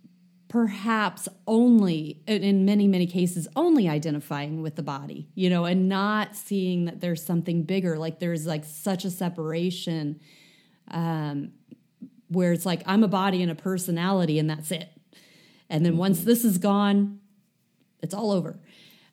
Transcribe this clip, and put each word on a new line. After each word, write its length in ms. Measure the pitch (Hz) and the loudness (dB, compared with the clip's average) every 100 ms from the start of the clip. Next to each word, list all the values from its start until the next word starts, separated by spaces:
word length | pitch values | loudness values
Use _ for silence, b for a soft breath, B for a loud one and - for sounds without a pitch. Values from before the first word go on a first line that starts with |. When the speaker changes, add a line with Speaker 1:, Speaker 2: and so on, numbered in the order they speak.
| - _ _ _ _ | -20 _ _ _ _
Speaker 1:
perhaps 800 | 233 226 196 214 220 208 - - - - | 0 0 -2 -2 0 0 -4 -14 -12 0
only, 760 | 226 247 233 196 160 147 - - | 4 6 6 6 0 -4 -10 -4
in, 160 | 208 | 0
in 200 | 196 196 | 2 4
many, 220 | 190 208 202 | 4 4 4
many 200 | 185 175 | 4 2
cases, 420 | 180 180 175 156 - | 0 0 -2 -6 0
only 320 | 339 311 180 | 4 4 4
identifying 720 | 151 156 147 - 143 147 160 | 0 -2 -4 -4 -6 -6 -6
with 140 | 156 156 | -6 -8
the 60 | |
body, 460 | 151 139 143 143 156 | -8 -8 -10 -14 -14
you 160 | - 180 | -2 2
know, 140 | 175 | 2
and 240 | 175 185 185 | 2 2 2
not 480 | 190 202 214 202 - | 0 0 0 -4 -8
seeing 480 | - 196 185 180 | -6 -2 0 0
that 160 | 170 - | -2 -4
there's 240 | 180 165 | -6 -4
something 400 | - 170 170 170 | -2 -2 0 -2
bigger. 340 | 156 190 180 156 | -2 -2 -2 -2
Like, 220 | 160 160 | -6 -6
there's, 260 | 175 165 156 | -4 -4 -4
like, 180 | 156 | -6
such 400 | 151 - 202 185 | -8 -8 -4 -4
a 60 | 190 | -4
separation, 1080 | 175 180 175 156 165 185 180 - 160 147 151 b b b b b b - | -4 -6 -6 -6 -4 -4 -4 -6 -4 -4 -8 b b b b b b -10
um, 600 | 170 165 160 151 143 143 - _ - _ _ - _ _ | -6 -4 -2 -4 -6 -8 -14 _ -20 _ _ -20 _ _
where 240 | 180 180 | 0 2
it's 140 | 170 185 | 0 0
like, 160 | 170 - | -4 0
I'm 180 | 196 | 2
a 40 | 220 | 4
body 340 | 185 196 185 | 2 0 0
and 80 | 175 | -2
a 60 | 156 | -2
personality, 840 | 190 185 180 170 180 196 170 151 | -4 -4 -2 -2 0 2 2 2
and 100 | 156 | 0
that's 200 | 156 - | -4 -6
it. 160 | 165 175 _ _ b b b b b b | -8 -10 _ _ b b b b b b
And 140 | 156 | 0
then 120 | 170 165 | 2 2
once 220 | 190 196 | 2 2
Speaker 2:
Mm-hmm. 80 | 220 | 2
Speaker 1:
this 180 | 240 | 4
is 140 | 233 180 | 4 2
gone, 600 | 202 202 202 202 202 - _ _ _ _ _ _ _ _ | 2 2 4 2 2 -4 _ _ _ _ _ _ _ _
it's 140 | 160 | -10
all 160 | 196 220 | -4 0
over. 280 | 190 151 - b b b b b | 0 -2 -10 b b b b b